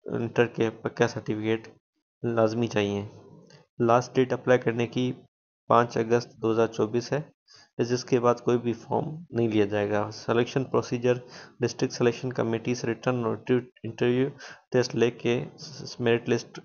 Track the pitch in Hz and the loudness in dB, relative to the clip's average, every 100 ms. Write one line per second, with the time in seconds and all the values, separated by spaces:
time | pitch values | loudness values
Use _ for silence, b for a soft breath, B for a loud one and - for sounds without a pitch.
0 | - 117 117 - 117 - 113 110 - - | -6 -6 -2 0 0 2 -2 -2 -10 0
1 | 117 110 - 107 107 113 - - _ _ | 0 0 -6 -4 -2 -2 -4 -20 _ _
2 | _ _ 120 117 110 113 117 107 101 101 | _ _ -4 2 2 2 0 0 0 -2
3 | 104 - - B B B B - 117 120 | -6 -14 -20 B B B B -2 4 4
4 | 123 131 127 123 127 127 123 113 120 127 | 2 0 0 0 2 2 2 -2 -2 -2
5 | 127 127 _ _ _ _ _ 117 120 123 | -2 -4 _ _ _ _ _ 4 4 0
6 | 113 120 117 - 113 110 113 - 107 120 | 2 0 0 -4 0 2 0 0 0 -2
7 | 117 139 156 _ b b b - 117 123 | -2 -6 -6 _ b b b -6 -2 -2
8 | - 123 120 120 - 120 120 113 - 113 | 0 2 4 2 2 0 0 -6 -4 -4
9 | 113 156 170 117 117 107 101 104 101 104 | -4 -10 -6 0 2 2 2 0 0 -2
10 | 107 107 - 117 123 139 127 120 113 123 | -2 -6 -2 0 0 -2 0 -2 -2 -2
11 | 123 123 - B B B 120 - 131 - | 0 0 -4 B B B -4 -2 -4 2
12 | 120 117 127 123 113 113 117 123 117 113 | 0 0 -6 -4 -2 -2 -2 -4 -4 -2
13 | 127 127 113 110 - 127 123 _ 113 113 | -2 -2 -2 -4 0 0 0 _ -12 -2
14 | 123 123 135 - B B B 127 120 123 | 0 2 0 -4 B B B 0 0 2
15 | 117 - 120 123 147 - - - - - | 0 0 -2 -2 -4 -14 -18 -14 -16 -2
16 | 120 117 120 117 - - | 2 2 2 -2 -2 -16